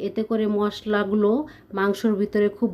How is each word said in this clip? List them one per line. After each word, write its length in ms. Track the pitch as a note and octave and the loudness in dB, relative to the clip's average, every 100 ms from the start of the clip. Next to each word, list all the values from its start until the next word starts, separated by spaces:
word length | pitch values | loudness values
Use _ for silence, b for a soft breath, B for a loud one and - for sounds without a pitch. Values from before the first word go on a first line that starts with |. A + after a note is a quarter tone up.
এতে 200 | G3 G#3 | -4 -4
করে 220 | A3 A3 G#3+ | -2 0 0
মশলাগুলো 840 | G#3 G#3 G3+ G#3+ G#3 G3 G#3+ G#3 A#3+ D4+ B B | 0 0 -2 -2 0 2 2 2 2 -2 B B
মাংসর 380 | G3 G3 G3+ A3+ | -2 0 2 0
ভিতরে 340 | G3+ G3+ G#3 G#3 | 0 0 2 0
খুব 220 | G3+ A3+ | 2 -4